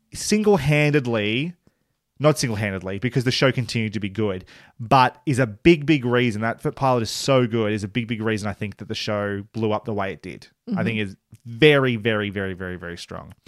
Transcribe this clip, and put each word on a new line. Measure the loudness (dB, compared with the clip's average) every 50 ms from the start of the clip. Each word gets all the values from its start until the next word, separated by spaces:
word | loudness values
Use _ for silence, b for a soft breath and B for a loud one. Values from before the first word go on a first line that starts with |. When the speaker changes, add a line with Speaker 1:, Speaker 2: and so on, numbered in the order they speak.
| _ _ -14
Speaker 1:
single-handedly, | -10 -2 0 0 2 4 4 4 4 4 2 2 4 4 4 4 2 2 2 0 0 0 0 0 -2 -2 -4 -8 -12 _ _ _ _ _ _ _ _ _ _ _ _
not | 2 2 2 2
single-handedly, | 0 -2 -2 -2 -2 -4 -4 -6 -6 -8 -8 -4
because | -4 -2 -2 0 0
the | 0
show | 2 2 2 2 2
continued | 0 -4 -4 -4 -2 -2 -2 -4
to | -4
be | -6 -4
good, | -2 -2 -2 -2 -2 -4 -8 B B B B B B -16
but | -2 2 4 4 4 4 2 -4 _
is | -2 0 0
a | 0
big, | -2 -2 2 _ 4 4 4 4
big | 0 0 0 2
reason, | 0 2 2 2 2 0 -2 -4
that | -4 -6 -4 -6
f-, | -8 -4
pilot | 0 0 2 2 2 0
is | -2
so | -6 -4 0 2 4 4 4
good, | 2 2 0 0 0 0
is | -2 -4
a | -4
big, | -4 -4 -4 -4
big | -6 -4 -2
reason | -2 -2 -2 -4 -6
I | -6
think | -6 -8 -10 -10 -12
that | -12 -10
the | -8
show | -8 -4 -4 -2 -2 -2 -2 -4 -6 -8 -10 _
blew | -2 -2 0 0
up | -2 -4
the | -4 -4
way | -4 -4 -4 -6
it | -10 -12
did. | -14 -14 -14 -18 -20 _ _ _ -6
I | -4
Speaker 2:
Mm-hmm. | -2 -2
Speaker 1:
think | -2 -2 -2
is | -4 -6 -8 -14 _ _ -20 -20 _
very, | -16 0 6 6 6 8 6 4 2 0
very, | 0 0 0 0 0 -2 -2
very, | -4 -4 -6 -6 -6
very, | -8 -8 -8 -8
very | -8 -10 -12 -12 -12
strong. | -14 -14 -14 -14 -14 -16 -20 _ B